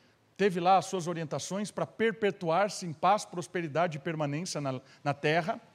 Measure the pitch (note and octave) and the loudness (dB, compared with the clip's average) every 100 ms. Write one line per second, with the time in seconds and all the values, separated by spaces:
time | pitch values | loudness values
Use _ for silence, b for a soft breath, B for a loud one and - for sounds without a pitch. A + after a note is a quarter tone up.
0 | b b _ - G3+ F3+ F3 F#3+ - F#3+ | b b _ 0 0 4 6 4 4 -2
1 | E3 E3+ D#3+ D3+ - F#3+ G#3 - D#3+ - | -4 -4 -4 -6 -4 -6 -6 -4 -6 0
2 | A3 A3 G#3 - E3+ E3 G3+ - F3+ D3 | 0 2 0 0 0 2 2 -2 -8 0
3 | F3+ G3+ - F3 E3+ F#3 E3 C#3+ F3+ D3+ | 2 2 0 -8 -6 -6 -2 0 0 -2
4 | E3+ D#3 D3 D3 F3+ D#3 C#3 B2+ B B | -6 -2 -2 -2 -6 -4 -4 -6 B B
5 | C#3+ C#3 D3+ D#3+ E3+ - - | -4 0 2 2 0 -6 -10